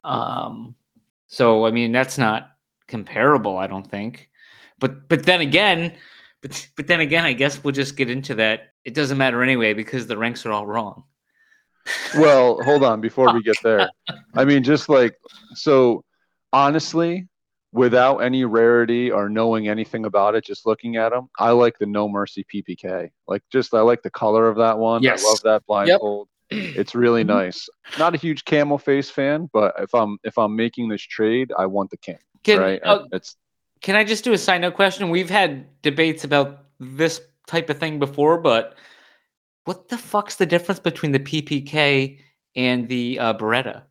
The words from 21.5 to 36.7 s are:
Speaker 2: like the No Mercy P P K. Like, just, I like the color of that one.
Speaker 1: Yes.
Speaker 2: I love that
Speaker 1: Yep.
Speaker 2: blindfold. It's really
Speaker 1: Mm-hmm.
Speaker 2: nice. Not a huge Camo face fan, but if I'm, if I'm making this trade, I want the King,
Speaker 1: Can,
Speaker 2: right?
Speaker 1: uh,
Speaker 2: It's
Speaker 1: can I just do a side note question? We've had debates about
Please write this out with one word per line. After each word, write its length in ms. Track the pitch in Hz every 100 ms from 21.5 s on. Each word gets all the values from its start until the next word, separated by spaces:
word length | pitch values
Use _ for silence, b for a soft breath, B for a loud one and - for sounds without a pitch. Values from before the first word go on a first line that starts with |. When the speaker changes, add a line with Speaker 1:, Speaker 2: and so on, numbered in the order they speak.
Speaker 2:
like 260 | 120 120 -
the 80 | 104
No 240 | 104 104
Mercy 340 | 101 98 - -
P 160 | 101
P 120 | 95 90
K. 360 | 92 90 85 _ -
Like, 160 | 101 _
just, 240 | 131 120 113
I 60 |
like 200 | 113 117
the 80 | 95
color 380 | - 113 110 113
of 100 | 107
that 220 | 113 110
one. 240 | 113 117
Speaker 1:
Yes. 200 | 131 110
Speaker 2:
I 40 | 107
love 140 | 110
that 80 | 110
Speaker 1:
Yep. 140 | 107 -
Speaker 2:
blindfold. 600 | 104 101 190 104 104 104 _ _
It's 460 | 214 185 139 101 120
really 260 | 120 117
Speaker 1:
Mm-hmm. 160 | 110 101
Speaker 2:
nice. 320 | 92 - - _ - -
Not 160 | 165 165
a 20 |
huge 280 | 165 143 -
Camo 340 | 151 143 143
face 320 | - 139 135
fan, 360 | - 139 151 170
but 220 | 110 101 -
if 160 | 98
I'm, 240 | 120 107 104
if 160 | 113 -
I'm 160 | 107 110
making 340 | 117 - 113
this 140 | 104
trade, 480 | - - 110 120 127 -
I 120 | 95
want 240 | 98 95
the 60 | -
King, 200 | - - _ _
Speaker 1:
Can, 160 | - 202
Speaker 2:
right? 220 | 190 190
Speaker 1:
uh, 220 | - 202 139
Speaker 2:
It's 260 | 185 - _ _ _ _ _
Speaker 1:
can 140 | - 202
I 80 |
just 200 | 214 220
do 100 | -
a 40 | 208
side 240 | - 180
note 140 | 175 175
question? 340 | 196 185 185
We've 200 | 170 180
had 520 | 185 180 139 - _
debates 420 | 151 139 160 156
about 420 | 143 143 139 143 _